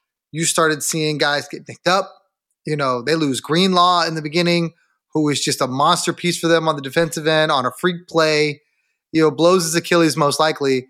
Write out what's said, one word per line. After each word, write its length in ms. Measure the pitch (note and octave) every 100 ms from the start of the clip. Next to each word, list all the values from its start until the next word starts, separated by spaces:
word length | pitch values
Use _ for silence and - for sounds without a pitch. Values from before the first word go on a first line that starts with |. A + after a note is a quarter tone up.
| _ _ _
you 140 | D3+ E3
started 360 | - D#3+ D3+
seeing 360 | - E3 D3+ D3
guys 280 | D3 C#3+ C#3
get 220 | - -
nicked 180 | A#2 E3+
up. 240 | F#3+ - - _ _ _ _
You 100 | -
know, 280 | D3+ C3+ B2
they 140 | A#2 D#3+
lose 240 | C#3+ A#2
Greenlaw 640 | - E3 F#3+ F3+ F3+ F3 E3
in 80 |
the 80 | D#3+
beginning, 500 | D3+ E3 F3 E3+ E3 _ _ _ _
who 120 | D#3
was 200 | D3+ C3+
just 160 | - -
a 60 | C3
monster 480 | C3 D#3 E3+ -
piece 240 | - F3 E3+
for 100 | E3
them 200 | E3 D#3+
on 80 | D3
the 60 |
defensive 440 | C3+ E3 D#3+ D#3+ D3+
end 260 | D#3 D#3
on 140 | C#3 B2
a 40 | -
freak 300 | F3+ F3 -
play, 540 | D#3+ D#3 D3+ D3+ C#3+ _ _ _ _ _
you 80 | D#3+
know, 100 | D#3
blows 340 | C3+ E3+ F#3+
his 100 | E3
Achilles 420 | E3 - F3 E3 C#3
most 240 | C#3+ C#3
likely. 460 | D#3 D3+ C#3 C3